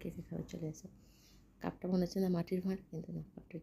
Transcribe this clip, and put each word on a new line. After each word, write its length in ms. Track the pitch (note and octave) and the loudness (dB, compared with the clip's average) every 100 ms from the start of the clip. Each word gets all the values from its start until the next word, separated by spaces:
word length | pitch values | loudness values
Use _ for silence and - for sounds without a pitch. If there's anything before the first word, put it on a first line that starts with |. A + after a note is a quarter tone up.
কে 80 | - F3+ | -6 -8
কে 60 | - | -6
খাবে 160 | E3+ D#3+ | -6 -6
চলে 160 | E3+ D#3 | -4 -6
আসো। 140 | D#3 - - - - - - - - | -6 -12 -18 -20 -20 -20 -20 -20 -8
কাপটা 240 | F3 - F3+ | -6 -4 2
মনে 120 | F#3 F3 | 4 4
হচ্ছে 140 | G3 | 4
না 60 | F#3+ F3 | 4 4
মাটির 240 | E3+ F#3 F#3+ | 4 2 2
ভাঁড়, 160 | F#3 - | -2 -4
কিন্তু 200 | D#3+ E3 E3 | -8 -6 -6
না, 60 | D#3 | -8
কাপটার 280 | - - E3 | -12 -12 -6